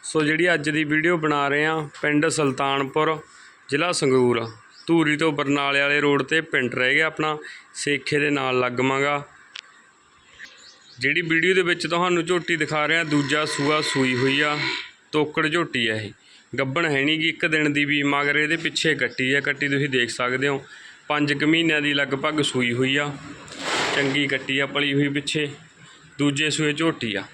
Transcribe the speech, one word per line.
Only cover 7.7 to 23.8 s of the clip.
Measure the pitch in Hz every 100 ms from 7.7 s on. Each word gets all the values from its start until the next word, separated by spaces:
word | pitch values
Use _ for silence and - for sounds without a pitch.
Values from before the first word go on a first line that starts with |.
ਸੇਖੇ | - - 143 - 147
ਦੇ | 147
ਨਾਲ | 143 131 127
ਲੱਗਮਾਗਾ। | 123 123 131 135 139 147 143 - - - - - - _ _ _ - - - - - - - -
ਜਿਹੜੀ | 131 160
ਵੀਡੀਓ | 170 165 170 185
ਦੇ |
ਵਿੱਚ | 175 170 160
ਤੁਹਾਨੂੰ | 170 180 175 165
ਝੋਟੀ | 180 156 165
ਦਿਖਾ | 151 156 151
ਰਿਹਾ, | 165
ਦੂਜਾ | 165 147 139 151 151
ਸੂਆ | 151 143 156
ਸੂਈ | 151 139 131 127
ਹੋਈ | 135 139
ਆ, | 151 147 - - - - _
ਤੋਕੜ | 151 151 151 156
ਝੋਟੀ | 170 160 127 113
ਆ | 110
ਇਹ, | 107 - - - _ 123
ਗੱਭਣ | 135 143 170
ਹੈ | 139
ਨੀ | 143 156
ਗੀ | 160
ਇੱਕ | 151 170
ਦਿਨ | 156 151
ਦੀ | 143 143
ਵੀ, | 147 143
ਮਗਰ | 143 143 143
ਇਹਦੇ | 151 165
ਪਿੱਛੇ | 160 143 165 139
ਕੱਟੀ | 123 - 131
ਆ, | 139
ਕੱਟੀ | 139 139 143
ਤੁਸੀਂ | 139 143
ਦੇਖ | 131 120
ਸਕਦੇ | - 123 127 143
ਹੋ, | 139 139 - - - -
ਪੰਜ | 147 147
ਕੁ | 143 151
ਮਹੀਨਿਆਂ | 165 165 151
ਦੀ | 147
ਲਗਭਗ | 143 139 135 156 156
ਸੂਈ | 147 127 123
ਹੋਈ | 120 131 139
ਆ, | 147 143 - - - - - -